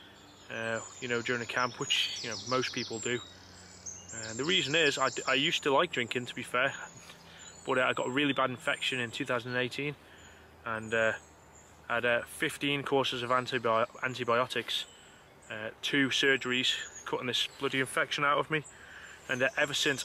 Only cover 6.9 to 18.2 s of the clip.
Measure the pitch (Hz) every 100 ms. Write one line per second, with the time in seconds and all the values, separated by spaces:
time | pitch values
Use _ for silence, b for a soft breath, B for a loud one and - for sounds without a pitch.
6.9 | B B B B B B B - 127 127
7.9 | 123 127 131 147 135 131 120 - - -
8.9 | 131 117 - 131 123 123 123 123 - 143
9.9 | 143 B B B B B - 117 110 110
10.9 | 113 110 104 - - - - - - -
11.9 | 117 120 120 - - 156 - 143 143 131
12.9 | 139 127 127 120 127 123 127 113 113 117
13.9 | - 127 123 120 117 127 120 - - -
14.9 | B B B - - - 110 110 - -
15.9 | 143 135 - 139 135 127 123 127 - -
16.9 | - - 151 127 113 - - 135 135 127
17.9 | 165 143 -